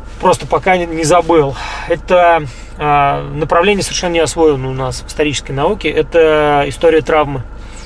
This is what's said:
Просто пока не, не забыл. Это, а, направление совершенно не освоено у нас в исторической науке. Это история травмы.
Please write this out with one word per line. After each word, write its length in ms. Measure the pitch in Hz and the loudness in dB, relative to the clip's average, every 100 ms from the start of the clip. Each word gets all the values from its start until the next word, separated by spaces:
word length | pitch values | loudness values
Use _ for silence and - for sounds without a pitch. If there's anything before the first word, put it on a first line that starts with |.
| - - | -16 -2
Просто 260 | 180 170 139 | 0 0 0
пока 300 | 156 190 185 | -2 0 0
не, 100 | 170 | 0
не 180 | 160 | -2
забыл. 520 | 156 175 165 170 139 131 - - - | 2 2 4 2 2 -2 -10 -10 -4
Это, 560 | 170 - 180 175 165 143 - - - | -4 2 4 6 4 0 -12 -16 -6
а, 500 | 151 143 143 143 143 | 0 2 2 0 -6
направление 480 | 143 156 170 185 202 | -6 0 2 2 2
совершенно 300 | - - 180 | -2 -4 -2
не 80 | 170 | 0
освоено 500 | 151 170 160 139 131 | 0 2 2 2 -2
у 20 | |
нас 300 | 131 131 127 | -4 -6 -6
в 60 | - | -10
исторической 420 | - 151 131 - | -4 -2 -2 -6
науке. 380 | 135 160 208 156 | -2 -2 -2 -2
Это 760 | 151 147 165 160 151 147 147 143 | -2 0 2 4 4 4 2 0
история 320 | 127 170 156 | 2 2 2
травмы. 400 | - 160 143 139 - - - - | 2 0 0 -2 -10 -14 -16 -16